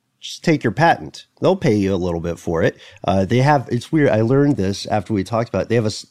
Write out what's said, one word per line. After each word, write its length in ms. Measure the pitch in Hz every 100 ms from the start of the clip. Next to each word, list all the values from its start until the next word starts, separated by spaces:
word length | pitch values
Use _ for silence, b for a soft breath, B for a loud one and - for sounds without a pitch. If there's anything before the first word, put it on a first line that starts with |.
| _ _
just 240 | - -
take 180 | - 151
your 100 | 127
patent. 540 | 101 165 - 73 - - -
They'll 160 | 139 190
pay 200 | 160 107
you 180 | 95
a 20 | 95
little 240 | 90 85
bit 180 | 85 82
for 240 | - 82
it. 140 | 90 - B B
Uh, 220 | - 95
they 140 | 95 120
have, 280 | 135 147 113
it's 180 | 120 -
weird. 200 | 160 143
I 100 | 110
learned 360 | 113 135 143 131
this 260 | 95 98 -
after 280 | 107 98
we 100 | 107
talked 240 | 92 113 123
about 140 | 95
it. 60 | -
They 40 | 113
have 80 |
a, 20 | 107
s-, 200 | - -